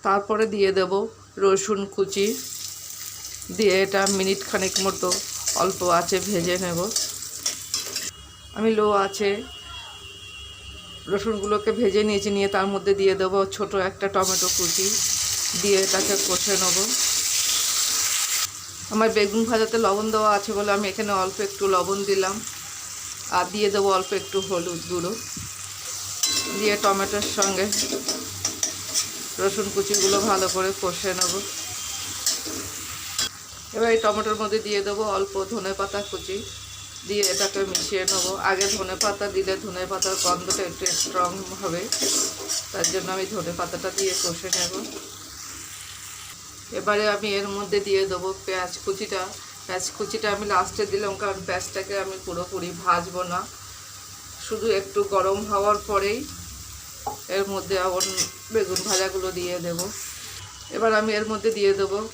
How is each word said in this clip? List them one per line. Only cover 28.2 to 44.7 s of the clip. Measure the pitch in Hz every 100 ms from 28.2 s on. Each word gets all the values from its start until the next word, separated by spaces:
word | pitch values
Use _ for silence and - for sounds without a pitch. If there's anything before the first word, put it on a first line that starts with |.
| - - - - - - - - - - - -
রসুন | 190 196 202
কুচিগুলো | 196 196 202 190 202 220
ভালো | 190 185 185
করে | 185 190
কষে | 190 170 196 185
নেব। | 180 190 202 - - - - - - - - - - - - - - - - - - - - - - 226
এবার | 233 226
এই | 220
টমেটোর | 208 214 214
মধ্যে | 214 220 214
দিয়ে | 202 196
দেবো | 202 214 190
অল্প | 196 196 190
ধনেপাতা | 226 190 190 196 202 202
কুচি, | 175 - 196 - - - - - - 175
দিয়ে | 208 190
এটাকে | 190 196 196 190
মিশিয়ে | 170 - 196 185
নেব। | 196 180 190 -
আগে | 190 196 202
ধনেপাতা | 185 185 208 196 202 190
দিলে | 185 190 190
ধনেপাতার | 180 185 190 185 190
গন্ধটা | 175 175 185 185 180
একটু | 170 185 -
স্ট্রং | - 185 175 190 190 190
হবে, | 196 170 214 - - - - - - - -
তার | 190 165
জন্য | 190 180 185
আমি | 190 214
ধনেপাতাটা | 170 170 175 175 190 180
দিয়ে | 190 185
কষে | 175 170 185 180
নেব। | 175